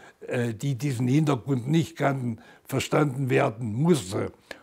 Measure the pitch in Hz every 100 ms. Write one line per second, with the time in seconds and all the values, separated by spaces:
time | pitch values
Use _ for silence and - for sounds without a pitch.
0 | - - - 127 120 107 139 127 147 117
1 | 127 143 151 131 120 131 117 160 151 -
2 | 139 139 120 113 - - - 131 - 151
3 | 151 131 131 135 135 110 117 107 160 160
4 | 90 107 104 - - -